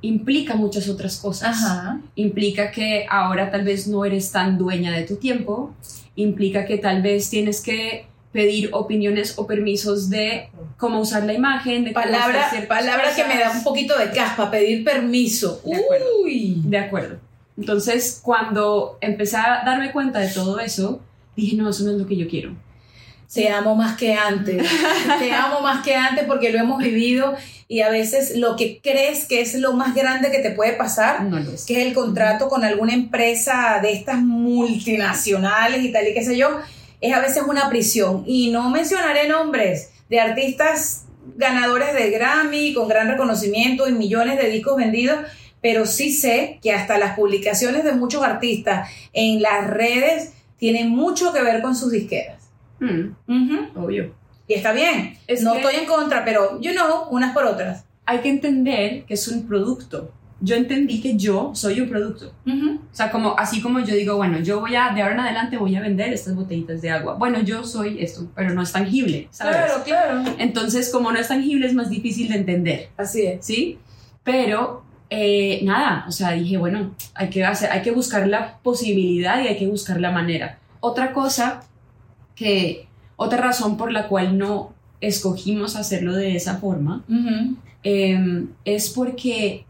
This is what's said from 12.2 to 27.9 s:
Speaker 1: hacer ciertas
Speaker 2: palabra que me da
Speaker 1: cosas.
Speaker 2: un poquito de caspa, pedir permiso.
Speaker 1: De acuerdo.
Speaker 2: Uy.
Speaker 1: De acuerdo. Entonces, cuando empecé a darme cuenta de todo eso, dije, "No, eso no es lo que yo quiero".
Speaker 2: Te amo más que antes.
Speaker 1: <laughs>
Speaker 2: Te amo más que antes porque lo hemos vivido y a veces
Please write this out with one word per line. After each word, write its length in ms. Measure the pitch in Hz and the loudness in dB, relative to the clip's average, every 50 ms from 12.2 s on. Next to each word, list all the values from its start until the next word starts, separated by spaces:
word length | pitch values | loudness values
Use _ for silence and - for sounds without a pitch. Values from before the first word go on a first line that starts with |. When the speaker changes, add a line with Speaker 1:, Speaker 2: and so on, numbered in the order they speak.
| 240 240 247 277 285 | 2 2 4 2 2
Speaker 1:
hacer 120 | 285 226 214 | 2 0 -4
ciertas 200 | 202 - 233 220 | -2 0 0 0
Speaker 2:
palabra 260 | 247 247 247 262 277 294 294 | 2 0 2 2 2 2 2
que 80 | 311 302 | 2 0
me 140 | 285 262 240 | 2 2 2
da 80 | 233 | 2
Speaker 1:
cosas. 100 | 226 226 247 | 2 0 0
Speaker 2:
un 60 | - | -2
poquito 340 | 285 240 233 269 - 294 262 | 0 0 0 0 2 2 2
de 120 | 214 208 | 2 0
caspa, 400 | - 254 233 220 - - 208 202 | 0 0 0 0 0 -2 -2 0
pedir 340 | 220 214 208 214 233 226 220 | 2 2 4 4 2 2 2
permiso. 800 | 302 277 262 240 240 240 247 240 208 - - 214 175 160 - - | 2 2 2 0 2 2 2 2 2 0 0 -2 -2 -4 -4 -6
Speaker 1:
De 100 | - 330 | -4 -2
acuerdo. 280 | 370 440 554 554 539 523 508 466 415 | 0 2 4 4 2 4 4 4 4
Speaker 2:
Uy. 400 | 381 320 269 240 220 190 180 165 156 | 2 2 0 0 0 0 0 0 0
Speaker 1:
De 100 | 202 202 202 | 0 0 0
acuerdo. 400 | 196 196 190 175 - - 87 - - - - _ _ _ _ | 0 -2 -4 -6 -6 -6 -10 -14 -18 -20 -20 _ _ _ _
Entonces, 640 | - 202 202 214 202 202 247 233 247 247 - - - | -10 -4 0 0 0 2 0 0 0 0 -2 -6 -6
cuando 760 | - 240 233 226 220 220 214 214 208 208 208 202 - - - - | 0 2 2 2 2 0 0 0 2 2 2 2 0 -2 -6 -6
empecé 380 | - 208 202 208 208 202 226 220 | -4 -4 -2 -2 -2 -2 0 2
a 240 | 226 240 247 240 220 | 2 2 2 2 2
darme 260 | 254 262 269 269 269 | 0 0 0 -2 -2
cuenta 280 | - 294 277 262 - 214 | -2 -2 -2 0 0 0
de 100 | 196 190 | -2 -2
todo 320 | 190 190 185 190 196 220 | -2 -2 -2 -2 -2 -2
eso, 400 | 233 220 - - 190 202 254 - - - _ _ _ _ - | -4 -6 -2 -2 -2 -2 -2 -6 -10 -20 _ _ _ _ -6
dije, 220 | - 214 202 208 | -2 -2 0 0
"No, 140 | 214 214 208 | 0 0 0
eso 140 | 196 - 202 | 0 0 0
no 80 | 208 | 0
es 40 | 208 | 0
lo 100 | 202 196 | -2 -2
que 100 | 190 202 | -2 -2
yo 120 | 180 165 - | -2 -2 -2
quiero". 260 | - 151 - - - - - - - - _ _ - - - - - - - - | -4 -6 -6 -8 -14 -16 -18 -20 -20 -20 _ _ -20 -20 -20 -20 -20 -20 -20 -6
Speaker 2:
Te 160 | - - 214 208 | -2 0 2 2
amo 260 | 208 202 208 220 220 | 2 2 2 2 2
más 220 | 220 226 220 - | 2 2 0 0
que 160 | - 247 226 | 0 0 2
antes. 500 | 214 208 208 208 202 196 202 202 185 180 | 2 2 2 2 0 0 0 -2 0 0
Speaker 1:
<laughs> 560 | - 339 339 320 311 311 330 339 - - 285 - | 0 2 2 2 2 2 2 2 2 2 2 2
Speaker 2:
Te 140 | 254 247 | 2 0
amo 280 | 277 247 262 269 294 285 | 0 0 0 2 0 0
más 220 | 277 277 269 262 | 0 0 0 0
que 120 | - 285 269 | 0 0 2
antes 280 | 262 254 262 254 294 294 | 2 2 0 0 0 0
porque 260 | 226 220 - 226 233 | 0 0 2 2 2
lo 60 | 220 226 | 2 2
hemos 200 | 233 240 269 254 | 2 0 0 0
vivido 520 | 254 240 220 226 233 247 247 262 269 277 277 - - - - - - _ | 0 0 2 2 2 2 2 2 2 0 -2 -4 -10 -18 -20 -20 -14 _
y 120 | 226 220 | 0 2
a 80 | 214 | 2
veces 480 | 214 | 2